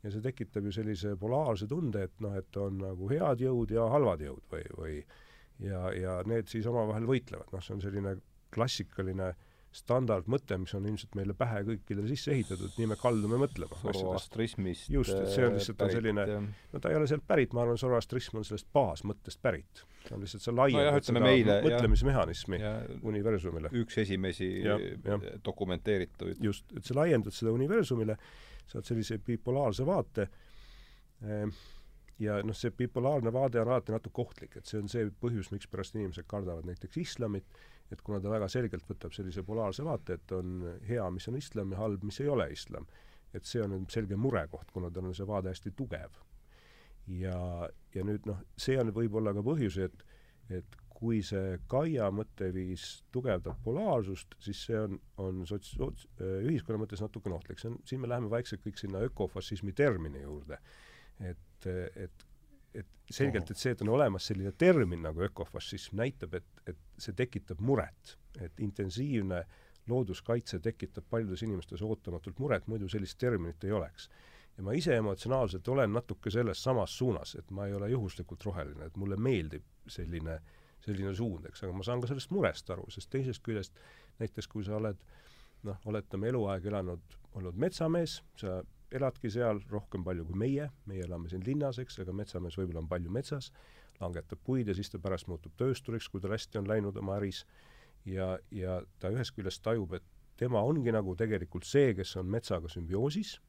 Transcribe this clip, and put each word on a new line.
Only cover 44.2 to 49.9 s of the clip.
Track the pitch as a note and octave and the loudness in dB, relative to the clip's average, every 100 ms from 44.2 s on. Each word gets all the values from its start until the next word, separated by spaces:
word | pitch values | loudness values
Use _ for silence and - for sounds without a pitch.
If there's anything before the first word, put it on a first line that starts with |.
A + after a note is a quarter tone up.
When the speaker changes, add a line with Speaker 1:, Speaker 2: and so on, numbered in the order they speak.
| C3 A2 D#2+ - - | 2 2 -2 -8 -10
Speaker 1:
kuna | F#2 F2 | -6 -4
tal | F2+ F#2 | -4 -6
on | F2 | -4
see | G2 | -2
vaade | G2+ F#2 | -2 -2
hästi | F#2 G2+ | -6 -8
tugev. | F2+ C3+ - F2+ - - - - - - - - - - | -6 -6 -6 -8 -16 -20 -20 -20 -20 -20 -20 -20 -18 -8
Ja, | F2+ F#2 F2+ F2+ F2 E2+ - - F#2+ | -4 -2 -2 -4 -4 -6 -8 -8 -4
ja | G2 | -2
nüüd | G#2 G#2+ | -2 -2
noh, | F#2+ - | -6 -8
see | - - C3 | -4 2 4
on | A2+ | 2
võib-olla | G#2+ A#2 A2 G#2+ | 2 2 2 2
ka | G2+ | 2
põhjus, | G#2+ D#3 A2 F2+ | 2 2 2 2
et, | F2+ | -2